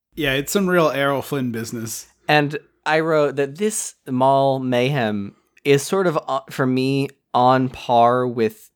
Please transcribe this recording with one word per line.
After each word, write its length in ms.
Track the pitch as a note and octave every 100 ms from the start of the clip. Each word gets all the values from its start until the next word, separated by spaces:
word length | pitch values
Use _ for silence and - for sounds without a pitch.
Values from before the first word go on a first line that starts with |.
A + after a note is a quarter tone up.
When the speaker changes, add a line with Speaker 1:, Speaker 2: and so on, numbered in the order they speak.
| _
Speaker 1:
Yeah, 200 | - C#3+
it's 180 | C3+ C#3+
some 180 | G3+ F#3
real 200 | F3+ D#3
Errol 320 | C3+ C#3+ C#3
Flynn 280 | - C#3+ B2+
business. 560 | A2+ A2 A#2+ A2+ - - _ -
Speaker 2:
And 280 | D3+ C#3+ D3 - _ -
I 140 | D#3
wrote 340 | D#3+ D#3 C#3+ C3+
that 200 | C#3 D3
this 380 | G#3+ - - - -
mall 540 | B2+ C3+ C3+ C3+ C3+
mayhem 760 | B2+ B2 B2+ D3 A2 G#2 G2+ - _ _
is 180 | C#3+ C#3
sort 240 | - F#3+ F3+
of, 100 | D#3 -
uh, 140 | C3+ -
for 140 | C#3 C3
me, 420 | B2+ C3 C#3 C3+ - _
on 360 | A#2+ B2 C3 B2+
par 600 | - - A#2+ A#2 B2 B2+
with 420 | A#2+ A2 A2 -